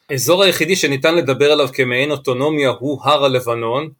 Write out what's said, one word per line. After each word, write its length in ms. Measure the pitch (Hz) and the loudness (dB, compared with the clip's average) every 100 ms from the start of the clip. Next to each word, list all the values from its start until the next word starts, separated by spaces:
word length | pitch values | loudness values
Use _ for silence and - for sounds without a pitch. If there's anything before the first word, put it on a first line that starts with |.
| - | -8
האזור 320 | 135 139 180 | -4 0 4
היחידי 340 | 196 170 - 190 | 4 2 0 0
שניתן 380 | 151 135 160 | 0 0 0
לדבר 380 | 170 151 135 143 | 0 0 2 2
עליו 160 | 147 135 | 4 0
כמעין 380 | 135 127 123 147 | 0 -2 0 -2
אוטונומיה 580 | 143 139 123 143 156 135 | -2 -4 -2 -2 0 -2
הוא 300 | 117 131 135 | -2 -4 -4
הר 220 | 135 147 | 0 2
הלבנון, 640 | 139 127 123 117 113 127 156 - | 2 0 -2 -4 -2 -4 -6 -12